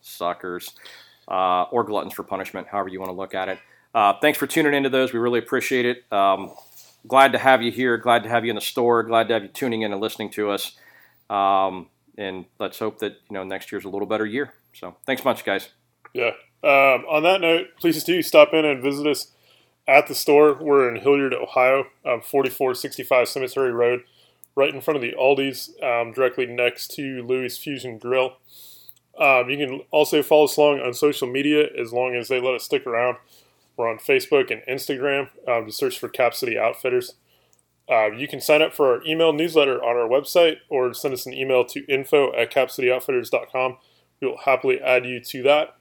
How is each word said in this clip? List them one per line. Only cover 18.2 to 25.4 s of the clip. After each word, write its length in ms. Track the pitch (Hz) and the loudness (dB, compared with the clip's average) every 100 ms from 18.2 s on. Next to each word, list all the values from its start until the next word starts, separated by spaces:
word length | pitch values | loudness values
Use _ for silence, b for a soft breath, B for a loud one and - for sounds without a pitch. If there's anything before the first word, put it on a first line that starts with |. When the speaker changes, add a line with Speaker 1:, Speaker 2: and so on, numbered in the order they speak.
Speaker 2:
stop 320 | 165 160 147 | 4 8 8
in 100 | 160 | 6
and 180 | 151 135 | 0 0
visit 240 | 131 139 147 | -2 -2 -2
us 260 | 135 - b b b b b - | -2 -6 b b b b b 4
at 200 | 139 151 | 4 4
the 80 | |
store. 420 | 135 - 143 151 139 | -4 4 6 6 4
We're 300 | 156 139 123 | 2 4 4
in 140 | 117 | 0
Hilliard, 320 | 139 143 135 | 2 2 2
Ohio, 540 | 123 - - 127 135 127 _ 147 | -4 -2 2 4 2 -2 _ -4
um, 160 | 120 | -4
forty-four 520 | - 139 131 127 131 | -2 -2 -2 -2 -4
sixty-five 540 | 127 143 - 123 131 117 | -4 -8 -10 0 2 2
Cemetery 420 | - 127 139 131 | -2 -6 -2 -2
Road, 320 | 120 120 123 b b b b b | 2 0 0 b b b b b
right 180 | - 143 | 0 0
in 80 | 139 | 0
front 160 | 143 151 | -4 -4
of 60 | |
the 100 | 120 | -4
Aldi's, 640 | - 131 139 | 0 2 2